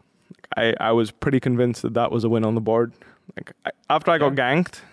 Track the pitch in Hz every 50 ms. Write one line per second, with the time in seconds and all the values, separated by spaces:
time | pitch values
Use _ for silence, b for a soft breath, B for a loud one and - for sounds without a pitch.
0 | _ _ _ _ _ - - _ - - - 110 117 113 110 - - 113 117 117
1 | 113 107 - - - 147 135 127 - 131 123 120 123 123 117 - - - 113 117
2 | 120 - - 117 107 113 113 113 110 110 113 113 107 110 113 117 120 117 - -
3 | B B B B B B - - - - - _ - - - _ _ - 139 156
4 | 156 185 170 160 147 139 139 135 127 123 139 165 180 - - - - -